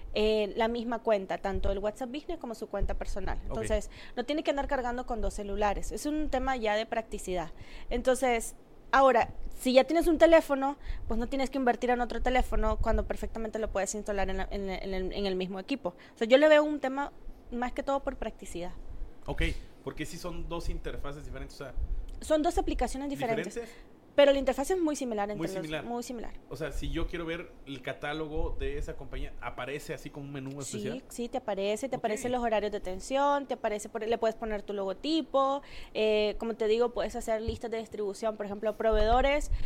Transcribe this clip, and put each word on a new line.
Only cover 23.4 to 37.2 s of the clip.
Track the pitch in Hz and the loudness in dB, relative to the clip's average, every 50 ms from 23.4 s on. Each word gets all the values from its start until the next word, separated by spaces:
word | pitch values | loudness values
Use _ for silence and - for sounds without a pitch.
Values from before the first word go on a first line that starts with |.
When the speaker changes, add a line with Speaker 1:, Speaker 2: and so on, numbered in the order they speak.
| 180 - - | -2 -4 -6
Speaker 2:
¿diferentes? | 233 233 - - - - - - - - - - | -8 -10 -10 -14 -18 -20 -20 -20 -20 -20 0 6
Speaker 1:
Pero | - 285 277 | 8 8 8
la | 277 277 | 8 6
interfaz | 269 262 247 254 277 - | 4 0 0 0 0 0
es | 381 370 | 2 2
muy | 339 302 302 | 2 2 0
similar | - 269 240 220 208 202 208 | 0 -2 -2 -2 -2 -2 -2
entre | 208 | -2
Speaker 2:
Muy | 156 165 | -4 -4
Speaker 1:
los | 175 190 190 | -4 -4 -4
Speaker 2:
similar. | 170 151 156 151 139 | -4 -4 -4 -4 -4
Speaker 1:
muy | 226 240 240 | -4 -6 -6
similar. | 240 - 247 226 196 - - - - - | -6 -6 -8 -8 -8 -8 -10 -12 -14 -12
Speaker 2:
O | 147 | -10
sea, | 123 156 139 | -8 -6 -6
si | 135 - 139 139 | -4 -2 -2 -2
yo | 139 160 160 | 0 0 0
quiero | - - 170 170 | -2 -2 -4 -4
ver | 160 165 170 160 - - - - | -4 -4 -6 -8 -10 -14 -16 -14
el | 135 139 123 | -12 -12 -10
catálogo | - - 131 - - 143 151 156 156 151 151 165 165 165 - - | -6 -8 -8 -6 -6 -6 -4 -4 -4 -4 -2 0 0 0 0 0
de | - 139 143 147 | -2 -2 -2 -2
esa | 143 165 151 | -4 -6 -6
compañía, | - 139 131 135 135 147 143 - - | -8 -8 -8 -8 -6 -6 -8 -8 -8
¿aparece | - 120 - - 123 127 143 151 147 - | -8 -8 -6 -6 -6 -6 -6 -8 -6 -8
así | 151 127 - 147 | -10 -10 -10 -12
como | - 147 143 | -12 -10 -10
un | 139 | -10
menú | 143 139 131 135 139 143 | -8 -8 -8 -8 -8 -8
Speaker 1:
Sí, | 135 - - 214 | -8 -8 -6 -6
Speaker 2:
especial? | 202 208 233 262 - - | -6 -6 -6 -8 -10 -12
Speaker 1:
sí, | - - 240 240 | -8 -8 -6 -4
te | - | -6
aparece, | 254 - 214 202 185 196 202 214 214 269 254 | -6 -4 -4 -4 -2 0 -2 -2 -2 -4 -4
te | - | -4
Speaker 2:
Ok. | - | -2
Speaker 1:
aparecen | - 220 214 240 247 247 | -2 -2 -2 -2 -2 -2
los | 247 247 | -2 0
horarios | 240 233 220 208 202 208 | 0 2 0 0 0 0
de | 208 202 | -4 -4
atención, | - 185 185 190 - - 262 269 285 285 285 285 277 | -6 -6 -8 -8 -6 -2 0 2 4 4 2 2 0
te | - 254 | -4 -6
aparece | - - 220 208 208 - 214 | -4 -2 -2 -4 -4 -6 -8
por, | - 226 214 220 | -8 -6 -2 -2
le | 233 | 0
puedes | 226 233 220 220 | 2 2 0 0
poner | - 233 220 208 202 | -2 -4 -4 -4 -4
tu | - - | -4 -6
logotipo, | 202 202 196 190 185 - - 285 320 320 262 - - 269 269 269 269 285 - - - - - - | -4 -4 -2 -4 -4 -4 -2 0 0 0 0 2 2 2 4 2 2 -2 -4 -10 -14 -14 -12 -8
eh, | - - 214 214 214 214 214 208 - - | -2 0 2 4 4 4 2 2 0 -2
como | 233 226 220 | -4 -4 -2
te | 220 226 | 0 2
digo, | 208 214 233 240 240 240 | 2 4 4 2 2 0
puedes | 214 220 220 226 | -2 -4 -4 -4
hacer | 240 | -6